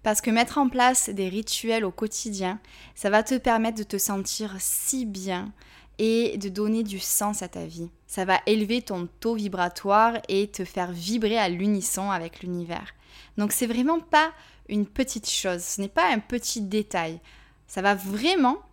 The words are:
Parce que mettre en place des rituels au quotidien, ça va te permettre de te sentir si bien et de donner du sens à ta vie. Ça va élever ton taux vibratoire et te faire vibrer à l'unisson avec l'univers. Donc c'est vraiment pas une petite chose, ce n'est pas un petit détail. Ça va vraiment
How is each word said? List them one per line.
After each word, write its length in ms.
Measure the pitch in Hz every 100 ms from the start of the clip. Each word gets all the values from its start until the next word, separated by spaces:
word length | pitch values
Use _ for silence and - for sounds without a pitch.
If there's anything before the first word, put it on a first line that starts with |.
Parce 200 | 220 214
que 100 | -
mettre 260 | 226 240 302
en 120 | 262
place 400 | 254 247 254 -
des 180 | 202 185
rituels 560 | 196 220 - 226 226
au 80 | 196
quotidien, 680 | - 214 - 226 196 185 208 - - -
ça 140 | - 202
va 140 | 214
te 140 | 226 254
permettre 420 | 247 226 220 220
de 40 |
te 140 | 208 196
sentir 580 | - 196 190 - 214 190
si 460 | - - - 262
bien 460 | 233 190 190 180 208 - - - - -
et 400 | 220 226 233 -
de 100 | 196
donner 360 | 185 214 220
du 160 | 214 190
sens 420 | - - 208 208
à 80 | 180
ta 160 | 175
vie. 260 | 165 165 170 _ -
Ça 160 | -
va 160 | 185 185
élever 360 | - 214 208 240
ton 280 | - 185 175 -
taux 160 | 226
vibratoire 800 | 226 208 185 175 - 196 208 226 233 -
et 180 | 196 208
te 160 | -
faire 300 | 185 196 180
vibrer 440 | 175 175 233 214 226
à 120 | 190
l'unisson 600 | 175 202 202 - - 202
avec 320 | 185 165 -
l'univers. 520 | 180 175 170 170 - - _ - - -
Donc 140 | 208
c'est 160 | - 233
vraiment 320 | 233 262 330
pas 320 | 330 302 320 - - - -
une 160 | 208
petite 440 | 202 - 254 220 -
chose, 320 | - 190 175
ce 200 | 175 -
n'est 80 | 196
pas 200 | 330 349
un 100 | 226
petit 420 | - 247 - 226
détail. 580 | 196 214 208 180 165 165 - - - _ _
Ça 140 | -
va 120 | 196
vraiment 640 | 202 190 208 294 381 254 339 -